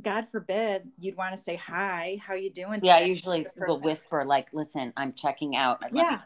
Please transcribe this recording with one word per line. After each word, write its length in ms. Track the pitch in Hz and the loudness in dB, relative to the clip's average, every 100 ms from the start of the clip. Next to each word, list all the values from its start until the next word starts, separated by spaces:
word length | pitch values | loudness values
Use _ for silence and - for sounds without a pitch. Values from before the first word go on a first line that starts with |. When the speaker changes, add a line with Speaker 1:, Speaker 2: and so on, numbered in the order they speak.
Speaker 1:
God 260 | 208 214 226 | -4 -4 -4
forbid 640 | 220 180 202 226 190 175 - | -8 -4 -2 0 -2 -6 -12
you'd 180 | 185 185 | -10 -6
wanna 180 | 185 190 | -6 -6
say, 200 | - 175 | -8 -8
"Hi, 640 | - 170 196 175 175 202 | -6 -4 -2 -4 -4 -6
how 100 | 196 | -6
you 140 | 190 190 | -6 -6
doing 300 | 175 190 214 | -8 -6 2
Speaker 2:
Yeah, 140 | 185 170 | 8 8
I 40 | |
Speaker 1:
today?" 100 | 180 | 8
Speaker 2:
usually 340 | 180 185 170 | 0 -2 -2
Speaker 1:
to 60 | 151 | -2
the 60 | - 185 | -4 0
Speaker 2:
will 80 | |
Speaker 1:
person. 100 | 143 156 | 2 0
Speaker 2:
whisper, 380 | 156 - 156 | -2 -2 -2
like, 280 | 139 139 131 | 2 2 2
"Listen, 380 | 156 156 151 160 135 | -6 -6 -4 -4 -4
I'm 160 | 131 | -6
checking 400 | - 143 - 147 | -2 -4 -2 -2
out. 260 | 127 131 120 | 2 2 0
Let 100 | - | -2
me 80 | 269 | 2
Speaker 1:
Yeah. 200 | 339 214 | 2 2